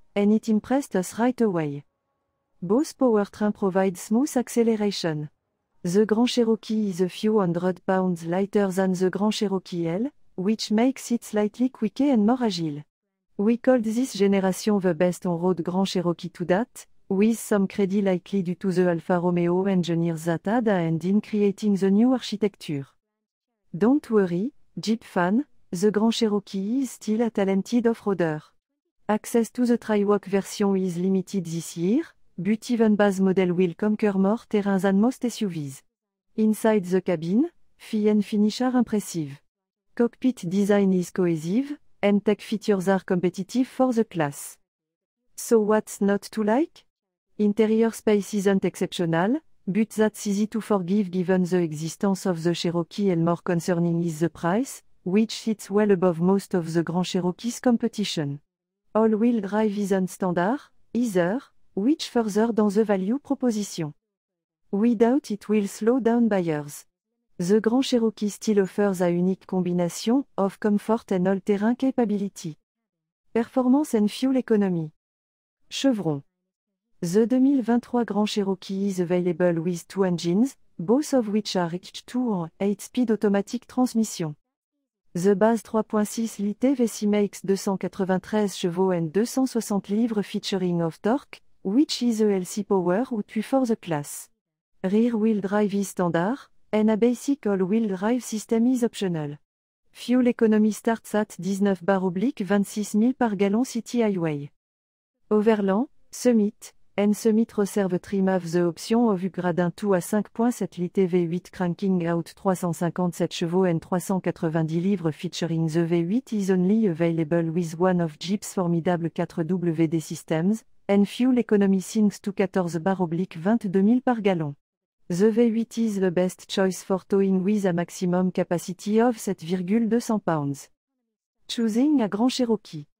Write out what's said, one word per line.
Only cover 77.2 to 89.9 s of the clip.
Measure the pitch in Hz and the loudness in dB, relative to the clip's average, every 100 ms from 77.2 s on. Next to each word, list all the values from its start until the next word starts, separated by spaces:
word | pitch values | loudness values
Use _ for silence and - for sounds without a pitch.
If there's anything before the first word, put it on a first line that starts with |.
| 226 | 4
deux | 254 | 4
mille | 269 277 | 4 4
vingt-trois | 226 240 - 247 | 2 0 0 -2
Grand | 233 202 214 | 0 0 0
Cherokee | - 196 190 - 190 202 | 0 -2 -2 -4 -4 -2
is | 185 | -2
available | 170 180 180 165 180 165 | 0 0 0 0 0 0
with | 165 170 - | -2 -6 -6
two | 190 | -2
engines, | 190 170 170 180 262 - _ - | 0 0 0 0 0 -4 _ -8
both | 165 247 302 | 0 0 2
of | 269 214 | 0 0
which | 208 - | -2 -2
are | 190 170 | -2 -2
each | 175 - - | -4 -12 -20
two | - 247 247 | -10 -4 -2
or | 196 165 - | -4 -6 -4
eight-speed | 196 202 - - 240 | -4 -4 -6 -2 0
automatic | 214 208 202 196 240 - | 0 2 0 -2 -8 -6
transmission. | - 254 226 220 - 165 147 _ _ _ _ _ _ _ | -2 0 0 -2 -4 -8 -8 _ _ _ _ _ _ _
The | 175 185 196 | -2 2 4
base | 214 226 | 4 2
trois | - 220 | -2 -4
point | 214 214 208 | -2 -2 -2
six | - 226 - | -4 -6 -4
litres | 202 202 254 269 | -6 -2 0 2
V | 226 | -2
six | - 208 | 0 0
makes | 208 202 - | 2 0 -2
deux | 175 | -4
cent | 190 - 190 | -2 -2 -4
quatre-vingt-treize | 180 - 185 185 - 214 208 - | -4 -4 -2 -2 -2 -2 -2 -2
chevaux | 185 170 190 | -4 0 0
and | 175 165 | 0 0
deux | 185 233 | -2 -2
cent | - 262 | 0 -2
soixante | 233 - 202 - | -2 -2 -4 -2